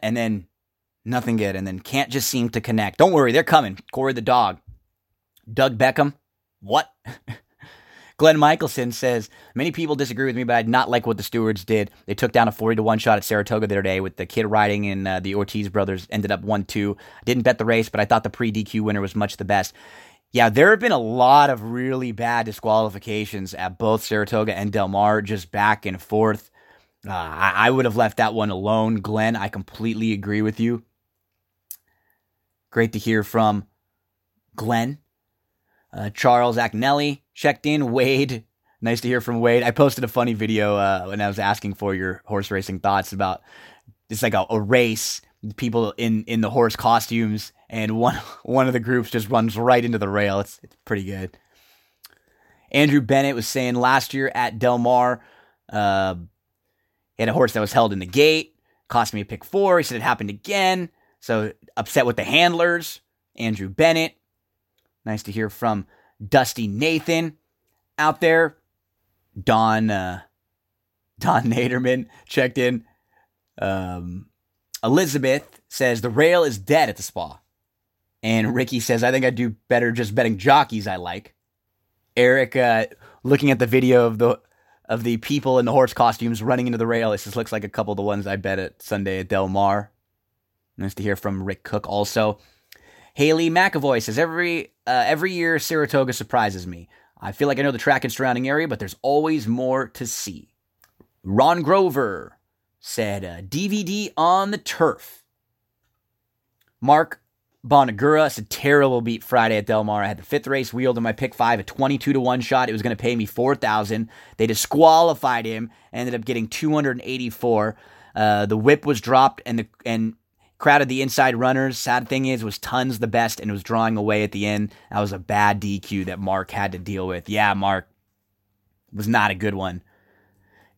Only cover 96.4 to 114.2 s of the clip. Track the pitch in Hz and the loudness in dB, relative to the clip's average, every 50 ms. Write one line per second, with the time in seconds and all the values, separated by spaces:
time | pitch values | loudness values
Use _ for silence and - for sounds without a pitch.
96.4 | 110 104 95 92 87 90 87 87 85 - _ _ _ _ _ _ - 98 101 - | 0 0 -2 -6 -10 -12 -14 -14 -18 -20 _ _ _ _ _ _ -14 -12 -6 -2
97.4 | 143 143 139 123 143 143 127 113 - 147 139 131 - 127 113 - 135 127 123 120 | -2 -2 0 0 0 -2 -2 -2 0 0 0 2 0 -6 -6 -2 -2 -2 -2 -2
98.4 | 127 131 143 151 165 151 117 - 104 92 - _ - 135 139 147 156 160 156 151 | -2 -2 -2 -2 -2 -2 -4 -8 -8 -12 -12 _ -4 0 0 2 2 0 -2 -2
99.4 | 110 110 117 127 131 127 131 135 131 110 _ - 127 110 - - - 104 87 - | -2 -2 -4 -2 -2 -2 -2 -2 -4 -6 _ -12 -10 -10 -10 -10 -10 -12 -12 -14
100.4 | - _ _ _ _ _ _ _ _ _ _ _ _ _ _ _ - 92 98 110 | -18 _ _ _ _ _ _ _ _ _ _ _ _ _ _ _ -8 -2 2 4
101.4 | 131 156 170 175 156 139 185 196 190 180 131 139 127 104 95 78 53 50 _ _ | 4 4 4 2 2 2 4 4 4 2 0 0 -2 -2 -4 -8 -12 -14 _ _
102.4 | _ _ _ _ _ _ _ _ - - - - 110 104 101 98 92 90 85 85 | _ _ _ _ _ _ _ _ -16 -12 -6 -6 -4 -4 -4 -6 -8 -10 -12 -14
103.4 | 98 95 - 156 196 202 202 214 196 165 196 208 208 - - 147 160 175 180 190 | -14 -8 -6 -6 -4 -2 -4 -4 -4 -4 -6 -6 -6 -8 -4 0 2 2 4 2
104.4 | 196 202 208 - - - - - 165 151 - - - - - _ _ _ _ _ | 2 -2 -4 -8 -8 -8 -2 2 2 2 2 -2 -10 -20 -20 _ _ _ _ _
105.4 | _ _ _ _ _ _ _ _ _ _ _ _ _ _ _ _ _ _ _ _ | _ _ _ _ _ _ _ _ _ _ _ _ _ _ _ _ _ _ _ _
106.4 | _ _ _ _ _ _ _ - 123 135 147 156 165 - - _ _ _ _ _ | _ _ _ _ _ _ _ -6 4 4 6 6 6 2 -4 _ _ _ _ _
107.4 | _ _ _ _ - 117 143 143 135 123 107 101 127 147 156 156 156 139 - - | _ _ _ _ -2 4 6 6 6 4 2 0 2 4 4 4 4 2 0 -6
108.4 | 107 - - - - 143 143 143 139 135 127 120 117 117 117 - - - 127 120 | -10 -10 -10 -4 0 4 4 6 4 4 2 0 -2 -2 -4 -6 -6 0 2 2
109.4 | 113 113 110 107 101 - 110 107 107 107 104 104 101 101 104 82 85 - 143 143 | 4 4 2 0 0 0 0 0 0 0 -2 -2 -2 -4 -6 -8 -8 -4 -4 -4
110.4 | 139 131 135 135 127 113 - 123 127 127 123 117 117 113 110 - 135 123 - - | -2 -2 -4 -4 -4 -4 -6 -2 0 0 0 0 0 -4 -4 -4 -4 -6 -2 0
111.4 | 120 117 120 104 95 - - - 135 135 139 135 - 143 139 135 123 127 123 127 | 0 2 2 0 -2 -8 -4 -2 0 0 0 -2 0 0 0 0 2 0 0 -2
112.4 | 113 - 135 127 127 117 110 110 104 123 113 104 117 117 123 117 107 101 - - | -2 0 0 0 0 0 -4 -4 -4 -4 -4 -2 -2 -2 -2 -2 -4 -4 -2 -2
113.4 | 120 131 139 135 - 110 107 107 104 101 110 110 113 113 - - | 0 0 0 0 0 0 0 0 0 -2 -4 -4 -4 -6 -10 -20